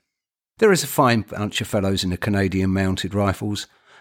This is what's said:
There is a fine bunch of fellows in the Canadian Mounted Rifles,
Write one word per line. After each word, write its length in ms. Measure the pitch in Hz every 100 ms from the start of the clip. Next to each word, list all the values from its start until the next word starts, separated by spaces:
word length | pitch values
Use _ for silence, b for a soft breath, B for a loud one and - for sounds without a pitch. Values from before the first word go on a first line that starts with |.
| _ _ _ _ _ _
There 120 | 220
is 120 | 180
a 40 | 135
fine 340 | - 131 117
bunch 400 | - - 104 -
of 60 | 104
fellows 360 | 107 98 98
in 60 | 95
the 80 | 87
Canadian 540 | - 98 98 95 95
Mounted 420 | 95 95 92 92
Rifles, 540 | 98 101 95 107 104 - b b b